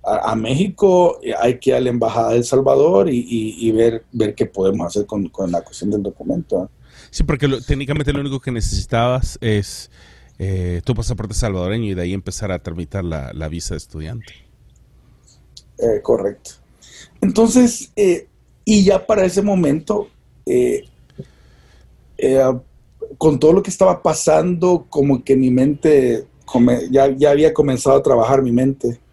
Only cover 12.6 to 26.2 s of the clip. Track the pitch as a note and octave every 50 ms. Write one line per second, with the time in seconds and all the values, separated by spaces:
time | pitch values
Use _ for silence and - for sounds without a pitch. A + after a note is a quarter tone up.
12.6 | - - E2 F2 E2 D#2 - G2 F#2 E2+ D#2+ D2+ C2+ B1+ G1+ C#2+ D#2+ D#2 D#2+ E2+
13.6 | - - F2 D2+ - _ - D#2 D#2 D#2+ A#2 A#2 - - - - - _ _ _
14.6 | _ _ _ _ _ _ _ _ _ _ _ _ _ _ _ _ _ _ _ -
15.6 | _ _ _ - - A#2 G#2+ G2+ - - A#2 A2 G2 G2+ - _ _ - - _
16.6 | _ _ _ _ _ - - - - _ _ _ - G3 - A3 A3+ A3+ A#3 B3+
17.6 | B3 A#3 - - - - _ - G#3 F#3 E3+ E3 - _ _ _ _ _ _ _
18.6 | _ - G#3+ G#3 F#3+ F#3+ G3 F#3 - - A3 G3+ F#3+ F#3 F3 G3+ G3+ G#3 G3 F#3
19.6 | E3+ C#3+ C#3 D#3+ - - G#3 G3+ - - _ _ _ _ _ _ _ - B2+ B2
20.6 | B2 B2 - - - - _ _ _ _ _ - - _ _ _ _ _ _ _
21.6 | _ _ _ _ _ _ _ _ _ _ - - - C3 C3 C3+ C3 C3 C3+ B2+
22.6 | - _ _ _ _ _ _ _ - - - _ - D#3 C#3+ B2+ D3+ D#3 F3 G3
23.6 | G3+ G3+ - - F#3+ F#3 F3 E3+ - E3+ D#3 - - E3 D#3 D#3+ E3 F3+ F3 E3
24.6 | F3+ F3+ F3+ E3+ - _ - D3+ C#3 C#3+ C3+ B2 - - C3+ C3 C3 B2+ B2 C3
25.6 | C3 D3 C#3+ C#3+ - D#3+ D3+ C#3 B2+ B2 A#2 A2